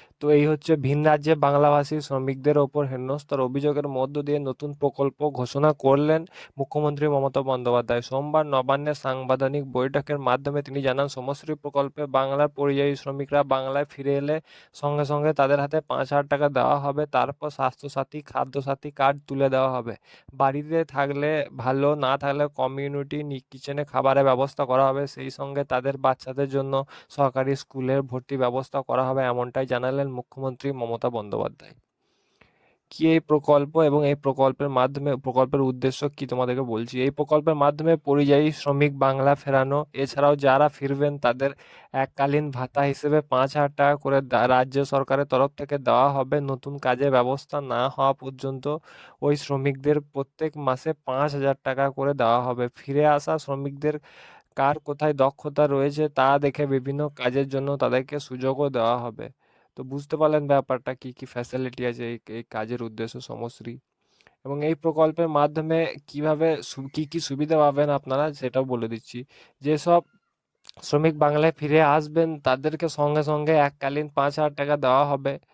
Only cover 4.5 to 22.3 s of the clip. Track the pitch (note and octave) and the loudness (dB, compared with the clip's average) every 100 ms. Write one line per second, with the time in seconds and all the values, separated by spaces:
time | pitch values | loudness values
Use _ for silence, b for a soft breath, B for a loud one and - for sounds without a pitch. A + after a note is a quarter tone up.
4.5 | C3 D3 C#3+ C#3+ - C#3 - D3+ C3 B2 | -8 -10 -4 -2 0 -4 -2 -4 -4 -6
5.5 | C#3 D3+ D3 C3+ C#3 D3+ D#3+ E3 B B | 0 0 2 4 4 4 2 -2 B B
6.5 | - C#3 D3+ D3+ C#3+ D3+ C#3+ C3+ C#3 C3+ | -10 -6 -2 -2 0 0 0 0 0 -2
7.5 | B2+ B2 B2 A#2+ A#2+ A#2 C3+ D3 D#3 D3+ | -2 2 2 2 -2 -2 -4 0 0 2
8.5 | C3+ B2+ C#3 D3 C#3+ C3+ C3 C3 C3 C3+ | 0 0 0 -2 -4 -4 -4 0 0 0
9.5 | C#3+ C3+ B2+ C3 C#3+ C#3 D3 B2+ B2+ C#3 | -2 -4 -2 0 -2 -2 -4 0 0 0
10.5 | C#3+ C#3+ C#3 C3+ B2+ C#3 C3 B2+ C#3+ D#3 | -4 -4 -2 -2 0 -2 -4 -8 -6 -6
11.5 | D3 D3 C#3 C#3 C#3+ D3 C3+ C3+ C#3 D3 | -8 -4 -2 -2 -4 -2 0 0 2 0
12.5 | C#3+ C#3+ C#3 C#3+ C3+ C#3 C#3 C#3 C#3+ C#3 | 0 0 2 0 -2 -6 -8 0 0 2
13.5 | C3+ C3 C#3 D3 - C#3 C#3 C#3+ D#3 - | 0 0 -4 -4 -6 -2 -2 -2 -4 -6
14.5 | b b - C#3+ D3 C#3+ D3 D3+ D3 C3+ | b b -8 -4 -2 -2 0 0 2 4
15.5 | C#3+ C#3+ D#3 - B2+ C3 C#3+ C#3+ C#3+ D3 | 2 0 -2 -2 -4 0 0 0 0 0
16.5 | C3 B2+ C#3+ C#3+ C#3+ D3 B2+ B2 C#3 D3+ | 2 2 2 0 -4 -2 -2 -2 -4 -8
17.5 | - C3 - C#3+ C#3 C3+ D3+ D3 C3+ C3 | -4 -4 -4 -10 -8 -8 -10 -8 -6 -4
18.5 | C#3 C3+ C#3 D3+ C#3+ C#3 C#3+ - C3+ C3+ | -4 -6 -6 -8 0 0 0 -4 0 0
19.5 | C3 C3 B2+ A#2 G#2 b b b C3+ C#3 | 2 0 -2 -8 -12 b b b -2 0
20.5 | C#3 D3 E3 D#3+ C3+ C#3+ C#3+ D3 D#3 - | 0 -2 -2 -2 -2 -2 0 -2 -2 -4
21.5 | C3 B2 C#3 C#3+ D3+ C3 C#3 C#3+ | -4 -2 2 2 2 0 0 0